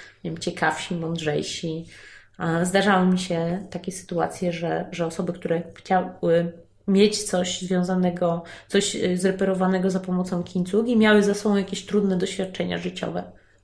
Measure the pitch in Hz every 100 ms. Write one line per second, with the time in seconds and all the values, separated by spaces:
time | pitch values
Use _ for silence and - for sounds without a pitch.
0 | - - 170 165 - 165 160 156 - 175
1 | 160 165 156 147 151 - 165 160 165 -
2 | - - - - 170 165 180 190 196 190
3 | 185 185 - 170 170 180 - 180 - -
4 | - 175 165 - 180 165 165 160 175 -
5 | 165 - 175 170 170 165 175 - - 185
6 | 180 - 170 170 175 - - _ - 196
7 | 214 214 - 180 180 - 180 185 180 185
8 | 180 170 175 170 - - - 202 202 -
9 | 180 180 190 190 190 185 185 190 185 185
10 | 185 180 180 175 175 185 180 202 233 233
11 | 214 208 202 202 214 202 190 180 - 208
12 | 196 185 185 - 185 - 175 175 180 180
13 | - 175 - - _ _